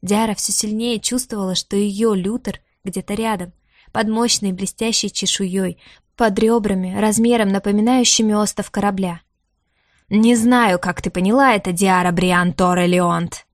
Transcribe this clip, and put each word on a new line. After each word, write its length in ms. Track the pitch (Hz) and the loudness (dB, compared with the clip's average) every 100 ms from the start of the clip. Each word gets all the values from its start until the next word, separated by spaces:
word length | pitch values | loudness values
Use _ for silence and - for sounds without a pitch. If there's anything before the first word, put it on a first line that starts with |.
Диара 320 | 180 208 226 | -2 0 0
всё 180 | 202 - | -2 -4
сильнее 480 | - 214 214 233 226 | -4 -4 -4 -4 -4
чувствовала, 540 | - 247 - 220 190 | -2 -4 -4 -6 -4
что 220 | 180 - 196 | -4 -2 -2
её 380 | 208 196 226 | -2 0 0
Лютер 460 | 202 185 240 - 185 _ _ | 0 -2 -6 -8 -12 _ _
где-то 300 | - 190 185 | -10 -10 -8
рядом, 380 | 208 226 214 180 - _ _ _ | -6 -4 -4 -8 -16 _ _ _
под 160 | - 220 | -4 -2
мощной 440 | 220 240 - 202 | 0 0 0 -2
блестящей 580 | 185 190 - 226 220 208 | -4 -6 -4 -4 -2 -4
чешуей, 680 | - 190 - 196 185 185 170 _ - _ _ | -4 -4 -2 -2 -2 -4 -6 _ -20 _ _
под 220 | 226 196 | 0 2
рёбрами, 600 | 220 233 214 196 185 190 | 2 2 0 -2 -4 -2
размером 500 | 214 214 233 240 208 | 0 2 2 2 2
напоминающими 840 | 196 196 208 220 254 240 - 220 | 0 0 0 2 2 2 2 2
остов 360 | 214 214 - 202 | 2 0 -4 -8
корабля. 500 | - 202 196 185 170 _ _ _ _ _ _ _ _ _ | -2 -2 -2 -4 -6 _ _ _ _ _ _ _ _ _
Не 280 | 202 226 240 | 2 4 4
знаю, 420 | 226 247 233 180 | 4 4 4 2
как 220 | - 175 | -2 -4
ты 100 | - | -4
поняла 440 | 185 185 233 277 | -2 2 4 4
это, 180 | 214 - | 4 0
Диара 400 | 175 196 185 180 | 0 2 2 2
Бриан 400 | 175 180 175 180 | 0 2 2 0
Торре 340 | - 180 180 175 | 2 0 2 2
Леонт 600 | 180 175 170 170 - - | 2 2 -2 -4 -10 -20